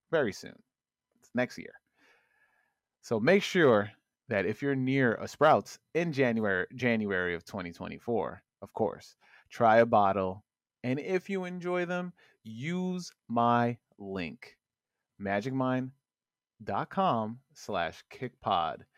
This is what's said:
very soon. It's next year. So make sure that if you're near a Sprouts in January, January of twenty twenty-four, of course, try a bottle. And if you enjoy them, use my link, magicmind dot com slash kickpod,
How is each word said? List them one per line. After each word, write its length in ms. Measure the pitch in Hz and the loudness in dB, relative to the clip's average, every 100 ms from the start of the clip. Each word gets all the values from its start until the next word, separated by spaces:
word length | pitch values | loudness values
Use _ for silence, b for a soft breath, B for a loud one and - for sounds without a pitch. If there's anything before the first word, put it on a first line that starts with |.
| _ | _
very 220 | 165 123 | -2 -2
soon. 300 | - - - _ _ _ _ _ _ | -4 -12 -20 _ _ _ _ _ _
It's 120 | _ | _
next 240 | 117 123 - | -4 -4 -6
year. 160 | - - _ b b b b b b b b b _ _ | -18 -20 _ b b b b b b b b b _ _
So 180 | - 113 | -6 0
make 220 | 120 196 | 4 4
sure 480 | - 190 147 107 101 - _ _ - | 2 4 6 6 4 -6 _ _ -4
that 180 | 107 92 | -2 0
if 160 | 110 | -2
you're 120 | 143 | -2
near 420 | 139 131 139 131 107 | -2 0 2 2 2
a 120 | 104 | -4
Sprouts 500 | - 151 127 - - _ | 2 6 6 2 -10 _
in 180 | 156 170 | -4 -2
January, 540 | 135 131 113 107 92 90 | 2 2 2 0 0 -2
January 600 | 127 123 113 104 95 90 | -2 0 0 0 0 -2
of 100 | 85 | -4
twenty 280 | - 107 90 | -8 -10 -10
twenty-four, 680 | 82 90 82 - 117 71 90 _ _ | -10 -12 -10 -4 -4 -4 -8 _ _
of 100 | 101 | -12
course, 440 | - 110 - - _ b b _ | -4 -2 -4 -14 _ b b _
try 280 | - 117 110 | 2 6 6
a 80 | 117 | 6
bottle. 580 | 113 98 98 95 95 - _ _ _ | 4 4 2 -2 -4 -14 _ _ _
And 160 | 123 135 | -6 -4
if 300 | - 185 185 | -2 -4 -4
you 160 | 196 | -6
enjoy 400 | 180 180 175 180 | -6 -8 -4 -4
them, 300 | 175 180 180 - b b | -2 -4 -6 -12 b b
use 720 | 113 110 143 180 185 180 175 - - | -16 -10 -6 -4 -4 -6 -8 -16 -4
my 480 | 117 120 120 120 117 _ - | 0 4 4 2 -2 _ -18
link, 580 | 98 95 82 71 - _ _ _ _ _ _ - | -10 -6 -6 -8 -18 _ _ _ _ _ _ -10
magicmind 720 | 101 101 117 131 127 127 131 135 _ _ _ _ _ - | -4 -2 -2 -2 0 -2 -4 -10 _ _ _ _ _ -16
dot 240 | 107 101 156 | -6 -6 -4
com 520 | - 190 120 110 120 _ | 0 0 0 -2 -8 _
slash 500 | - - 101 82 80 - | -16 -6 -2 -2 -6 -18
kickpod, 680 | - 127 - - 95 80 60 - | -12 -12 -8 -2 0 0 -4 -14